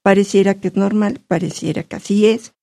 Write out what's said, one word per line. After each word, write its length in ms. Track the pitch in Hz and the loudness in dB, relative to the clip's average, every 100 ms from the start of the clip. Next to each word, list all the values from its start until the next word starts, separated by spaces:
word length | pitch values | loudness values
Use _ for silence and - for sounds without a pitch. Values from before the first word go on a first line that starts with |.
pareciera 520 | 202 196 196 196 190 | 2 2 2 2 2
que 140 | 196 185 | 0 -4
es 80 | 190 | -2
normal, 440 | 196 208 208 262 _ | 0 0 -2 -6 _
pareciera 540 | 165 170 - 165 - | -4 -4 -6 -6 -6
que 120 | - - | -8 -12
así 300 | - 202 214 | -2 2 2
es 260 | 226 - _ | 2 -6 _